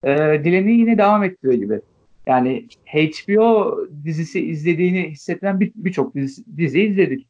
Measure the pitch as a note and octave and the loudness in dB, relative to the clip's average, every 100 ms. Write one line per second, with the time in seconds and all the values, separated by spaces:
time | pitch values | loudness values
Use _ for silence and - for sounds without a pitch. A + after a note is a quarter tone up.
0 | C3+ D3+ D#3 D3+ D3+ F3+ G3+ A#3 A3+ A3 | 0 2 2 2 2 2 4 4 4 4
1 | G3+ G#3 F#3+ F#3 C3 A#2+ G2+ G#2 _ _ | 4 4 0 -2 0 0 0 -6 _ _
2 | _ _ - B2+ B2+ C3 - - - D3+ | _ _ 0 0 2 -4 -8 -20 -4 0
3 | D#3 D#3 - G#3 A3+ A3 F#3+ - - D3 | 0 -2 -2 2 4 2 0 -4 -8 -10
4 | D3+ D#3 D#3+ F#3 D#3+ D#3 D#3 E3 F3+ F#3 | -6 -6 -4 -4 -4 -4 -2 0 2 0
5 | D#3+ D3 - F3 G3 F#3+ G3+ - F3+ F#3 | -4 -10 -8 -4 -2 0 -2 -2 -10 -4
6 | C3 C#3 C3+ - - D3 E3 C#3 G#3+ G3 | -4 -4 -8 -8 -16 -4 -2 0 0 2
7 | D#3+ C3+ - | 0 -2 -10